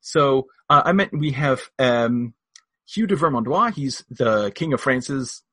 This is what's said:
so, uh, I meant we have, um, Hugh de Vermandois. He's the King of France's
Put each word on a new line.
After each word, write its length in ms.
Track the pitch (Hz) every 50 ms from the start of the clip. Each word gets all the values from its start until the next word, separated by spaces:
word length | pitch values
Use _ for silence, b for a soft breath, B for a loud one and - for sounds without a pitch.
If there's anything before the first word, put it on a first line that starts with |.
so, 460 | _ - - 160 147 139 135 135 131 b b b b b
uh, 140 | 147 147 -
I 80 | - 180
meant 240 | 196 196 - - 151
we 140 | 151 156
have, 300 | 139 135 147 143 131 123 - - _ -
um, 560 | 135 123 120 120 117 117 120 120 120 117 113 _ _ _ _ - _ _ _ _ _ -
Hugh 200 | - 202 226 196
de 80 | 202
Vermandois. 580 | 151 156 165 139 120 113 117 143 185 226 240 214
He's 320 | - 143 135 117 - - _
the 400 | 123 - 123 117 110 107 104 101
King 220 | 101 - 165 165 139
of 80 | 117
France's 600 | - 139 131 127 123 - 143 139 127 117 - - _ _